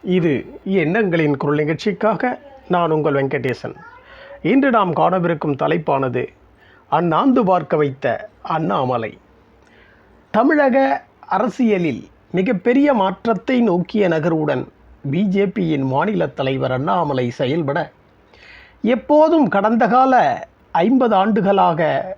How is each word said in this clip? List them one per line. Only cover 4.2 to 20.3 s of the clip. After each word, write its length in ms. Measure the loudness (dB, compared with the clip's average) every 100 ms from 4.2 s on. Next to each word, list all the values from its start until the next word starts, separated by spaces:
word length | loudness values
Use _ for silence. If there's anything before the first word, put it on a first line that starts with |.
| -20 -8
இன்று 280 | 0 2 4
நாம் 240 | 2 0
காணவிருக்கும் 640 | 2 0 2 -2 -2 -4 -2
தலைப்பானது 720 | -2 -2 0 -2 -2 -4 -6 -12 _ _ _ -20 _
அண்ணாந்து 540 | -2 0 2 2 2
பார்க்க 340 | 2 0 0 0
வைத்த 520 | 0 -2 -4 -4 -8 _
அண்ணாமலை. 760 | -8 -4 -2 -2 -2 -4 -6 -12 _ _ _ _ _ _ -20 _ _ _ _
தமிழக 720 | 0 2 4 2 2 0 -2 -8 _
அரசியலில் 880 | -6 -4 -4 0 0 2 -2 -4 -12 _ _
மிகப்பெரிய 600 | -4 -2 -2 0 2 2
மாற்றத்தை 680 | 2 0 -2 -2 -2 0 0
நோக்கிய 460 | 2 0 -2 0 0
நகர்வுடன் 600 | 0 0 -2 -2 -4 -6 _ -20 -12 -6
பி 120 | -2
ஜே 220 | 0 0 0
பியின் 380 | -2 -2 -2
மாநில 440 | -2 -2 -2 -2 -4
தலைவர் 440 | -4 -4 -2 -2
அண்ணாமலை 580 | -2 -2 -2 -2 -2 -4
செயல்பட, 640 | -4 -2 -2 -2 -4 -6 _ _ _ _ -20 -20 -20 -20 _
எப்போதும் 680 | -2 -2 2 4 4 4 2
கடந்த 400 | 2 0 2 2
கால 600 | 4 4 4 2